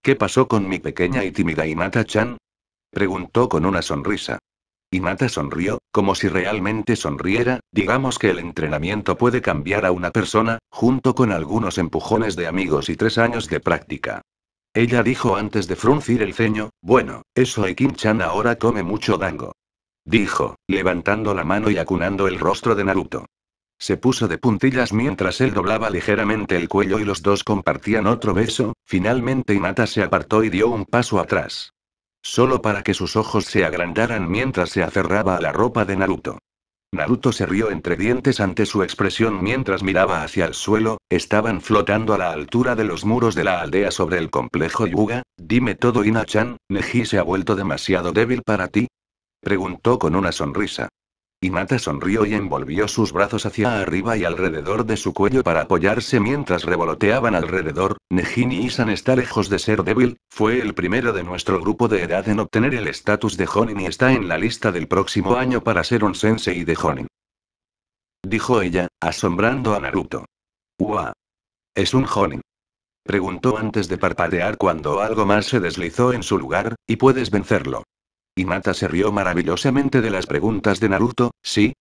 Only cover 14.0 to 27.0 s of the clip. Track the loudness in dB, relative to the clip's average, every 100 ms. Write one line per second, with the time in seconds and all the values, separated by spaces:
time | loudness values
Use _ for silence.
14 | -6 -8 -14 _ _ _ _ 0 2 2
15 | 2 0 0 0 -2 -4 -4 0 2 2
16 | 2 0 0 0 0 -2 -6 -8 2 2
17 | 2 -8 -4 0 0 0 -2 0 0 0
18 | 0 0 0 0 0 2 0 0 -4 -4
19 | -2 0 -2 -6 -10 -14 _ _ _ _
20 | 0 0 2 -2 -2 -4 -2 0 0 0
21 | -2 -2 -2 -2 0 0 0 0 0 0
22 | 0 0 -2 0 0 0 0 0 2 0
23 | -2 -8 -10 _ _ _ _ _ -4 0
24 | 2 2 0 0 0 2 2 2 0 0
25 | 0 0 -2 2 0 2 0 0 0 -2
26 | 0 2 2 0 0 -2 2 2 2 0